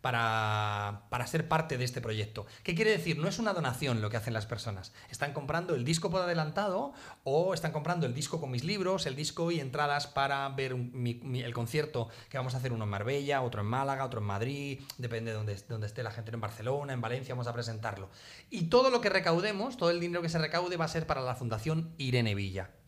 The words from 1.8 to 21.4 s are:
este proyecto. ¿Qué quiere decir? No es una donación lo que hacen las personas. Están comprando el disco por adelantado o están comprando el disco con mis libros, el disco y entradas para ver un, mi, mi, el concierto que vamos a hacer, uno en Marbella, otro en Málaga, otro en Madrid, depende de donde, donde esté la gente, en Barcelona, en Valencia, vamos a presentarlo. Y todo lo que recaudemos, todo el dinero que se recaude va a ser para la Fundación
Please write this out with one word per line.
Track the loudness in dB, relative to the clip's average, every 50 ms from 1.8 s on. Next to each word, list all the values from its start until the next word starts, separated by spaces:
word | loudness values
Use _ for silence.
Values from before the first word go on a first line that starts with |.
| 0
este | -2 -2 -4
proyecto. | -4 -2 -2 -2 -2 -2 -4 -10 -10 -10 -14 -8 -4
¿Qué | -2 2
quiere | 4 6 6
decir? | 4 4 2 0 0
No | 2 2
es | 0 0 0
una | 0 0 2
donación | 2 0 0 0 0 0 2 2 2
lo | 2 0
que | -2
hacen | -2 -2 0 -2
las | -2 -2
personas. | -2 -6 -6 -4 -6 -8 -8 -10 -14 -18 -20 -16 -14
Están | -6 -4 -4 -4 -2
comprando | -4 -2 0 -2 0 0 0 0
el | 0 2
disco | 2 2 2 2 0
por | 0 2
adelantado | 2 2 2 0 0 0 0 0 0 2 0 0 -2 -4 -6 -12 -16 -18 -18 -8 _
o | 2 4 4 4 4 0
están | 0 -2 -2
comprando | -2 -2 -2 0 0 2 2
el | 0 0
disco | -2 -4 -4 -4 -4
con | -2 -2
mis | -2 -2 0
libros, | 0 0 0 2 2 0 0 0
el | -2 -2
disco | -2 -4 -4 -2 0 0 2
y | 2 0
entradas | -2 -2 0 0 2 2 2 0 -2
para | -2 0 2 2 2 2 0 -2 -2
ver | -2 -2 -2 0 0
un, | -2 -4 -4 -4
mi, | -2 -2 -2 -2
mi, | -2 -4 -4 -4 -2
el | -4 -2 -2
concierto | -2 -2 0 2 0 0 2 0 -2 -2 -2 -6 -16 -16 -8
que | -4
vamos | -4 -2 -2 -2
a |
hacer, | -2 -2 -2
uno | 0 0 0
en | 0
Marbella, | 0 0 0 0 0 0 2 2 2 2
otro | 2 2 0 0
en | 0
Málaga, | 0 2 2 2 0 0 0 -2
otro | -2 -2 -2
en | -2
Madrid, | -2 0 0 -2 -2 -2 -4 -4 -6 -6 -8 -10 -14 -10
depende | -8 -6 -4 -4 -4 -4 -4
de | -4
donde, | -2 -2 -4 -4 -6 -6
donde | -8 -6 -4 -4
esté | -6 -4 -6 -6
la | -6
gente, | -6 -8 -8 -6
en | -6 -4
Barcelona, | -4 -6 -6 -4 -2 -2 0 0 -2 -2 -4
en | -2
Valencia, | -2 -2 -2 -4 -4 -6 -4
vamos | -4 -4
a | -4 -4
presentarlo. | -4 -4 -4 -6 -4 -4 -4 -4 -6 -10 -12 -14 -20 -20 -18 -18 -20 -14 -10
Y | -4 -2 2
todo | 6 8 8 8 8
lo | 4 4
que | 4 4
recaudemos, | 4 4 4 4 4 4 4 2 0 0 -2 -2 0
todo | 2 4 4
el | 4 4
dinero | 2 0 0 0
que | 0 2
se | 2 2
recaude | 2 2 2 2 2 2 2
va | 0 0
a | 0
ser | 0 -2 0
para | 0 0 0
la | 0 -2 -2
Fundación | -2